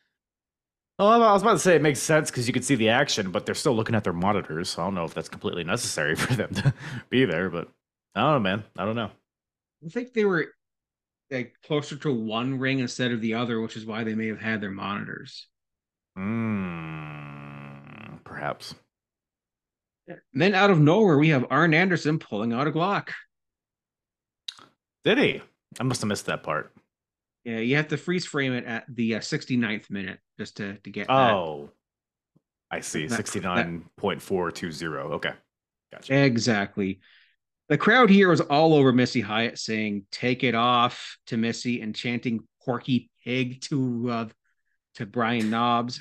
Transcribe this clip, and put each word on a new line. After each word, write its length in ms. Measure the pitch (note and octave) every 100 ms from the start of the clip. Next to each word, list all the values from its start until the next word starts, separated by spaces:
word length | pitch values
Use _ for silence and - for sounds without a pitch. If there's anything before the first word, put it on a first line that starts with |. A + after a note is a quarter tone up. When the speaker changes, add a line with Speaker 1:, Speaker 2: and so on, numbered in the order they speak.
| _ _ _ _ _ _ _ _ _ -
Speaker 1:
oh, 80 | G3+
I 240 | A#3 A3+
was 80 | G3+
about 100 | G#3+
to 60 | F#3+
say 180 | F#3 D#3
it 60 |
makes 180 | D3+ C3+
sense 300 | - D3+ -
'cause 160 | - A#2+
you 60 |
could 120 | A#2+
see 100 | -
the 140 | C3 A2
action, 400 | A#2+ C#3+ - F#2+
but 160 | G2+ -
they're 80 |
still 200 | F#2+ D#3 A2+
looking 180 | A2
at 100 | A2
their 80 | G2
monitors, 560 | E2+ F#2+ G2+ D#2 D#2+ F2+
so 120 | -
I 40 | F2
don't 80 |
know 100 | F#2+
if 100 | E2
that's 140 | E2+ -
completely 340 | - G#2 E2+
necessary 500 | E2+ A#2 - - D2+ D#2+
<laughs> 0 |
for 180 | -
them 180 | A#2+ -
to 200 | G2 C#3 - - B2+ -
be 140 | B2 B2
there, 220 | E2 F#2
but 180 | E2+ - _ _ _ _
I 60 | G2
don't 100 | C#3
know, 80 | C#3+
man. 240 | F#2+ G#2 G#2 -
I 60 |
don't 120 | G2 A#2
know. 140 | G2+ - _ _ _ _ _ _ D#3+
Speaker 2:
I 20 |
think 240 | A#3+ B3+
they 120 | A3+ G3+
were, 260 | F3 C#3 - _ _ _ _ _ _ _
like, 240 | C3 A#2 _ -
closer 300 | D3 C#3+ D3
to 160 | D#3
one 460 | A#2+ A2 A2+ B2+ C3+
ring 220 | C3 C3+
instead 320 | B2 - B2
of 100 | A#2+
the 100 | A2+
other, 260 | A2+ A#2+ A2+
which 140 | A2+ A2+
is 80 | A2
why 180 | A2
they 100 | A2
may 120 | A2 A2
have 140 | G#2
had 200 | A2+ A2
their 100 | G2+
monitors. 760 | G2 G2 G2+ G#2+ - B2+ - - _ _ _ _ _ _ F#2
Speaker 1:
Mm, 2000 | G2 A2+ A2+ G#2 F#2 E2 D#2+ D#2 D2+ D2+ D2 C#2+ C#2+ C#2+ C#2+ C#2+ C#2+ D2 D2 -
perhaps. 500 | - - D2 - - - _ _ _ _ _ _ _ _ _ _ _ _ -
Speaker 2:
And 100 | - _
then 220 | C3 F#3
out 160 | F#3 G3+
of 100 | E3+
nowhere, 380 | D3 G3 G#3 C#3+
we 100 | D#3
have 160 | C#3 A#2+
Arn 240 | C3+ E3+
Anderson 440 | D#3 F#3+ E3 C#3+ D#3
pulling 360 | - G#2 A#2
out 120 | A#2 D3
a 60 |
Glock. 380 | D#3 F#3 F#3 - - - _ _ _ _ _ _ _ _ _ _ _ - - - _ _ _
Speaker 1:
Did 140 | D#3 A#3+
he? 240 | D#3 - - _ _ -
I 40 |
must 180 | B2+ -
have 80 | G#2+
missed 160 | G2+ -
that 160 | D#2
part. 300 | - D2+ - _ _ _ _ _ _ _
Speaker 2:
Yeah, 140 | A#2+ A2+
you 180 | A#2 C#3+
have 120 | D3+
to 100 | D3
freeze 260 | - F3+
frame 300 | - D3 C3+
it 100 | B2
at 200 | - A2+ -
the, 280 | A#2 A2+ A2
uh, 40 |
sixty-ninth 680 | - D3 - B2 A2+ G#2+ -
minute 280 | G2 F#2+ F#2+ _ -
just 180 | G#2 -
to, 200 | G2+ G2+
to 120 | G#2+
get 180 | G#2 G2+
that. 260 | C3+ B2
Speaker 1:
Oh, 340 | G2+ E2 D2 C#2+ _ _ _ _ _ _ _ _ _ _
I 100 | -
see. 220 | - E2
Speaker 2:
That, 80 | D2+
that 60 | A#2
Speaker 1:
Sixty-nine 680 | - G2+ F2+ F2+ F2 E2+ D#2+ -
point 240 | G2+ D#2+
four 280 | - F#2+ E2+
two 220 | - F2
zero. 400 | D#2 E2 C#2+ D2
Okay. 200 | D2+ D2+ - _ _ _ _ _
Gotcha. 320 | - - C#3
Speaker 2:
Exactly. 760 | C#3 A#2 A#2 G#2 G2+ - F#2+ F#2+ _ _ _ _ _ _ -
The 80 | D3
crowd 300 | - B3 A3+
here 220 | G3 F#3
was 100 | D#3
all 320 | E3+ C#3+ D#3+
over 180 | D3+ C3
Missy 260 | B2 B2 B2
Hyatt 380 | G#2 A2 A#2 -
saying, 480 | - A2 G#2+ G2+ G2
"Take 320 | - B2 B2
it 120 | B2+
off," 640 | A#2 A#2+ B2 B2 - - - -
to 100 | A#2
Missy 460 | A#2 A2+ B2 A#2+
and 120 | A2
chanting 500 | A2 B2+ A#2+ B2 A2+ - _
"Porky 460 | - A#2+ - A#2+ - _
Pig" 360 | A#2+ B2+ B2+ B2+
to, 460 | - C#3+ C3 A#2+ A#2+
uh, 180 | A#2 A2 - _ _ _ _ _
to 100 | - G2+
Brian 440 | A#2+ A2+ A#2+ G#2+
Knobbs. 500 | A2+ A#2+ A#2+ A#2+ -